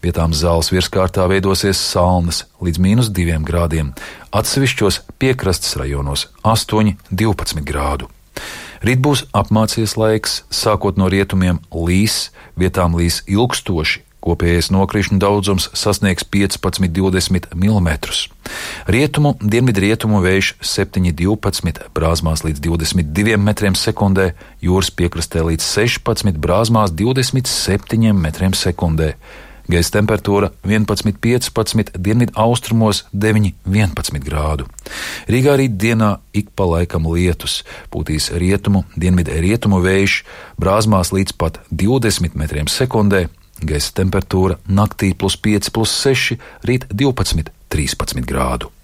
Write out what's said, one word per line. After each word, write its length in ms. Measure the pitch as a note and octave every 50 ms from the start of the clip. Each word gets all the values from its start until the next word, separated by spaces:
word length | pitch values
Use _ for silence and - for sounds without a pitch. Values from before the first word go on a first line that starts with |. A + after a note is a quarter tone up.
| -
Vietām 280 | F2+ F2 E2+ E2 E2 D#2+
zāles 380 | D2 E2 F2 E2+ E2 D#2+ - -
virskārtā 520 | F2+ F2 - - F#2+ F#2 F2+ - G2 F#2 F2+
veidosies 480 | F#2+ G2 F2+ G2 F#2+ - - G2+ F#2+
salnas 680 | - - - - F#2+ F2 F2+ F2+ F2+ E2+ E2+ E2 - - _ _ _
līdz 200 | F2+ F2 D#2+ E2+
mīnus 320 | F2+ F#2+ G#2+ B2 A#2+ A2 G2+
diviem 280 | F#2 F2 E2+ E2 D#2 D#2
grādiem. 500 | D2 D#2+ E2+ E2+ E2 D#2 D#2+ D2+ C#2 B1+ - - - - - - -
Atsevišķos 760 | - G#2 G#2+ - - C3+ C3+ B2+ B2+ - G#2+ G2 - - - - - _
piekrastes 540 | C3 C3 B2+ B2+ - F#2+ F2 - - - -
rajonos 520 | C#2 C2+ C2+ C#2+ C#2+ C#2 C#2 C#2+ C#2 - - _ _ -
astoņi, 540 | G#2+ A2+ A2 - - - A2 G#2+ G#2 F#2 - - -
divpadsmit 560 | - F2+ A2 A2 G2 - - - - D#2+ C#2+
grādu. 480 | C#2 - D2 C#2+ C#2+ C#2+ C#2+ - - - _ _ _ _ - - - - - - - - -
Rīt 160 | - A2 B2+
būs 300 | B2+ C3 D3 C#3+ B2+ - - -
apmācies 560 | G#2 G2 - G#2 G#2+ A2 G#2+ - - A2+ G#2 -
laiks, 460 | G#2+ A2 A2 A2 G#2+ - - - - - -
sākot 480 | - - - A2+ G#2+ F#2+ G2 G2+ F#2
no 80 | - F#2+
rietumiem 540 | F#2 F#2 G2 G2 F#2+ - F#2+ F#2 F2+ F2 E2 - -
līs, 600 | - E2 E2 E2+ F2+ F#2+ G#2+ A2 - - - - _ - - - -
vietām 380 | - F2+ F2+ - F#2+ F2+ E2+ E2
līs 240 | E2+ E2+ E2+ - - - -
ilgstoši. 720 | G2 G#2 B2 B2+ - - - - F#2+ D#2+ D#2 - - - - _ _ _
Kopējais 500 | - E2+ E2+ D#2 E2+ F2 F2 F2 E2+ - F#2+
nokrišņu 440 | F#2+ G2 F#2 - G#2+ F#2+ - G2+ F#2+
daudzums 460 | G2+ G2+ G2+ G2+ F#2+ G2+ G2 F2+ - - -
sasniegs 480 | - - G#2+ G2+ - - G2 F#2 - -
piecpadsmit, 640 | - - G2 G2+ F#2 - - - F#2 F2 - F#2+ F2 D#2+
divdesmit 540 | F#2+ F#2+ F#2+ F2+ F#2 - - F#2+ F2+ F2 - -
milimetrus. 720 | E2+ F#2 G#2 A2 G2+ F2+ E2 D#2 D2+ - - - - - - - - - - - - - - - - - -
Rietumu, 460 | F#2+ A#2+ D3 D3 - D3 D3 D3 C3+
dienvidrietumu 840 | - A2 G#2 G#2+ A#2+ B2+ B2+ A2 G2 F#2+ G2+ A2 A2+ - A2 G#2+ G2+
vējš 340 | F2+ F#2 F#2+ G2 G2 - - _ -
septiņi, 480 | - - - G2 - - G2 F#2 F2 D#2+ D#2
divpadsmit, 580 | E2+ F#2+ A2 G#2+ - G2+ - - - F2 D2+ - - - -
brāzmās 480 | - D#2+ E2 E2+ D#2+ E2 E2 D#2 D#2 -
līdz 160 | D#2+ D#2 C#2
divdesmit 520 | D2 E2 E2 E2 D#2+ D#2 - F2+ E2 D2 D2+
diviem 320 | G2 G#2 A2 A2 G#2 G2+
metriem 320 | G#2+ G#2 - G#2+ G2 F#2
sekundē, 540 | - - - G#2+ - G#2 G2 F#2+ F#2+ F#2+ F2+ F2 - - - - -
jūras 280 | - E2+ F2+ F#2+ F#2+ - -
piekrastē 480 | - F2+ E2+ - E2+ E2 - - E2 D#2+
līdz 200 | E2 E2 D#2 -
sešpadsmit, 760 | - - G2+ A2 A#2+ - - - - A2+ - - G2+ F2 D2+
brāzmās 520 | D2+ E2 F2 G2+ A2+ A2+ A#2 A2 G#2+ G2 E2
divdesmit 560 | D#2 G2+ A#2+ C3 C3 B2+ - - C3 B2+ -
septiņiem 680 | - - - - F#2+ G2+ - - - A2 A2+ A2 G#2
metriem 400 | G2 E2 D#2 D#2 - F#2 F#2+ F#2+
sekundē. 580 | - - F#2+ E2+ - F2+ E2+ D#2+ D#2 D#2+ D2+ D2 - - - - - - - - - - -
Gaisa 220 | F2 F2 F2 - -
temperatūra 540 | G#2+ G#2+ G#2 A2 - - G2+ G2+ G2+ G#2 F2 - - -
vienpadsmit, 500 | G2 G#2+ A2 G#2+ F#2+ G#2+ - - G#2+ G2 -
piecpadsmit, 720 | - A#2 B2 B2 - - - A#2 A2 - - A#2 G2+ - -
dienvidu 380 | - F2 G2+ A2 A#2+ A#2+ G#2 -
austrumos 720 | G2+ A2 A#2 B2 A#2+ - - A2+ A2+ A2 G#2+ G2 - - - -
deviņi, 400 | G2+ G#2 A2 G#2+ G#2+ G#2 F#2+ F2 - -
vienpadsmit 640 | F2 G2 G#2+ G#2+ F2 - - - - - D2 C2
grādu. 400 | C2 - D2+ D2 D2+ D#2 C#2 C2 - - - - - - - - - - - - -
Rīgā 220 | G#2+ B2+ B2+ C#3+ C#3+
rīt 200 | C3+ C3+ B2+ A2 F#2
dienā 380 | G#2 A#2 A#2 A2 A2 G#2 G2 - - - -
ik 140 | G#2 G2+ - _
pa 80 | - G2
laikam 380 | F2 E2 E2+ F2 F2 - E2+ D#2+
lietus, 540 | D#2+ E2 E2+ F2+ F2+ D#2+ - - - - - - - - - - - -
pūtīs 400 | D2+ D2+ - D2+ D2+ - - -
rietumu, 480 | E2+ F2 F#2 G2 G2 - G2+ G2+ G2 - - -
dienvidu 440 | - E2+ F2+ F#2 F2+ E2+ - B1+ D#2
rietumu 400 | E2 F#2 G#2+ A#2+ - G#2+ G2 F#2
vējš, 420 | F2 F#2 F#2+ G2 G2 G2 - - - - - - - - - -
brāzmās 540 | - G2 G2 A2 G#2+ A2 G#2 F#2+ F2 - -
līdz 220 | F#2+ F#2+ - - -
pat 220 | E2 E2 - - - _
divdesmit 640 | - D#2+ F2+ G#2 B2+ C3+ A2+ A2 F#2+ - F2 E2+ -
metriem 320 | - D2+ D2+ - D2 D2+
sekundē. 640 | - - - C3 B2+ - A2+ G#2 G2+ G2+ F#2+ F2 E2 - - - _ _ -
Gaisa 320 | E2+ D2+ D#2 D2 - - -
temperatūra 640 | - - F#2+ F2 G2 F#2 - - F#2 F#2 F#2+ F2+ - -
naktī 480 | - G2 G2+ G#2+ G#2 - - - G2 F2+
plus 240 | - - F#2+ -
pieci, 340 | - - G#2+ G#2 G2+ - -
plus 220 | - A2+ A2 G#2+ -
seši, 460 | - - C#3 C3+ B2 - - B2 B2 - - - - -
rīt 240 | - B2+ B2+ - -
divpadsmit, 640 | G2+ G2+ C3+ C#3+ B2+ - F#2+ - - E2 D#2 - - _ - -
trīspadsmit 560 | - - D3 - - - - - - B2+ B2
grādu. 460 | - - - - - - - - - - -